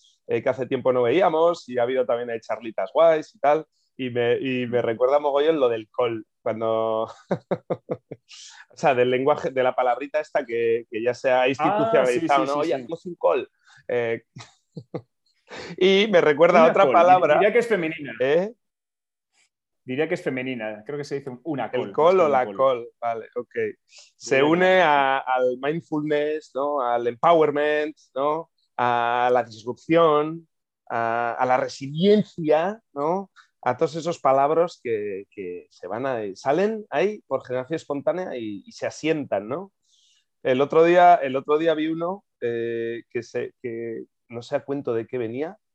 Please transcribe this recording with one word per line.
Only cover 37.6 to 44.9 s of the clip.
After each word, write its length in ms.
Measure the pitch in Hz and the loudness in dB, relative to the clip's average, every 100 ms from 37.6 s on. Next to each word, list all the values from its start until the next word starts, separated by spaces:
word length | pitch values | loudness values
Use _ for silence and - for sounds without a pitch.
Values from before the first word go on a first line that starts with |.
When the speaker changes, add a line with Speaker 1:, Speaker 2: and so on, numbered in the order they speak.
| 127 160 | -6 -8
Speaker 1:
espontánea 600 | - 143 147 165 185 127 | -6 -6 -4 -4 -6 -8
y, 260 | 110 101 - | -10 -12 -16
y 60 | |
se 140 | - 120 | -10 -8
asientan, 600 | - 151 156 127 101 104 | -4 -2 -2 -2 -4 -4
¿no? 240 | 147 196 _ _ _ _ _ _ _ | -8 -10 _ _ _ _ _ _ _
El 180 | - 127 | -2 0
otro 220 | 143 160 | 2 4
día, 320 | 170 175 175 175 | 6 8 8 6
el 200 | 139 131 | 4 -4
otro 220 | 135 151 | 0 0
día 140 | 165 156 | 0 0
vi 120 | 156 | -2
uno, 360 | 165 170 196 _ - | -4 -6 -8 _ -8
eh, 640 | 120 117 117 117 117 117 - | -6 -4 -4 -4 -6 -8 -8
que 100 | 120 | -10
se, 300 | 113 123 117 - | -8 -8 -8 -10
que 440 | 123 113 117 113 - _ - | -12 -10 -8 -10 -14 _ -16
no 120 | 117 | -16
sé 140 | 117 143 | -6 -6
a 80 | |
cuento 300 | - 143 135 | -6 -8 -4